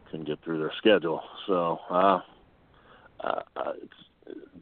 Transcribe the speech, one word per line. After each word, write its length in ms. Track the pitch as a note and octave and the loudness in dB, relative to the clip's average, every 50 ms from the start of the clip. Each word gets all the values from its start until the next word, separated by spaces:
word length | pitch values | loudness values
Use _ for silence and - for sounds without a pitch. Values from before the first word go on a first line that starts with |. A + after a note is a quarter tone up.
| - - | -18 -12
can 140 | - D#2+ D#2 | -10 -8 -6
get 140 | D2+ D2+ - | -6 -8 -8
through 160 | - E2+ E2 D#2 | -6 -6 -4 -4
their 140 | D2+ D2 - - | -4 -4 -4 2
schedule. 440 | - A2 G#2 F2 D2+ E2 D#2 C2 - - - - - | 6 6 6 6 4 0 -4 -4 -6 -12 -16 -10 -4
So, 320 | - F#2+ F2+ E2+ E2+ E2+ - - - | 0 0 2 2 0 -2 -4 -4 -2
uh, 300 | F#2 F2+ F#2+ G2 F#2+ F2+ - - - _ _ _ _ _ _ _ _ _ _ - - - - - _ - | 2 4 6 6 6 4 0 -8 -20 _ _ _ _ _ _ _ _ _ _ -20 -20 -20 -20 -20 _ -8
uh, 220 | - - - - - _ - | -6 -4 -4 -4 -6 _ -10
uh, 160 | - C2 - - - | -8 -8 -8 -8 -10
it's, 540 | - - - - - _ _ _ - - - - - - - F2 | -14 -20 -20 -20 -20 _ _ _ -18 -16 -16 -16 -18 -20 -20 -10